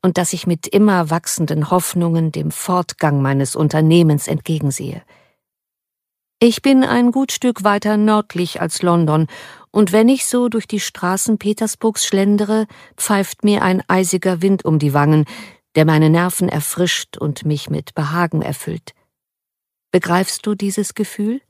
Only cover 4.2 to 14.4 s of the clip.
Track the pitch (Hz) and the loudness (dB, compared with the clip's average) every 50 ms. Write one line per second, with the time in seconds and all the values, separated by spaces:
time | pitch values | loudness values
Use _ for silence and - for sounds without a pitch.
4.2 | - - - 151 - - 160 151 147 139 135 - 143 - - 170 _ _ _ _ | 0 -4 -4 -4 -4 -4 -4 -2 -2 -4 -4 -4 -8 -10 -10 -12 _ _ _ _
5.2 | _ _ _ _ _ _ _ _ _ _ _ _ _ _ _ _ _ _ _ _ | _ _ _ _ _ _ _ _ _ _ _ _ _ _ _ _ _ _ _ _
6.2 | _ _ _ _ 233 240 226 - - 277 269 262 262 - - 240 240 240 240 262 | _ _ _ _ 2 2 2 2 2 4 4 4 4 4 2 2 2 2 2 0
7.2 | 269 262 - - - 247 233 - 196 208 202 208 - 208 214 208 214 214 214 214 | -2 -2 -4 -2 -2 -2 -2 0 0 0 0 2 0 0 0 2 2 4 2 2
8.2 | 208 _ - 175 180 165 - - 175 165 - - - 180 170 170 165 156 151 156 | 0 _ -4 -4 -4 -4 -4 -6 -6 -6 -4 -2 0 2 2 4 2 2 2 2
9.2 | 160 - - - - - - - - _ - 202 214 180 180 214 226 240 269 254 | 0 -2 -4 -14 -20 -20 -20 -20 -20 _ 2 2 2 4 4 4 4 4 2 2
10.2 | - - - 247 247 240 226 226 - _ - 202 - - _ - - 175 185 190 | -2 -2 -2 0 0 0 -2 -4 -6 _ -6 -6 -6 -8 _ -6 -4 -4 -2 -2
11.2 | - - 220 202 - 208 208 - 226 214 - _ - 226 208 - - - - 190 | 0 -2 -2 -2 0 -4 -2 -2 -4 -6 -4 _ -2 -2 -2 -2 -4 0 0 2
12.2 | 196 202 208 208 214 202 220 220 220 214 - - - - _ - - - 208 196 | 2 4 2 2 2 0 0 -2 -2 -4 -8 -20 -20 -20 _ -10 -2 -2 0 0
13.2 | 196 - - _ - 208 202 202 - 185 185 185 - - 190 185 190 170 - 180 | 0 -4 -6 _ 0 2 2 2 2 0 0 0 0 0 0 0 0 0 -2 -2
14.2 | - 190 185 170 | 0 -2 -2 0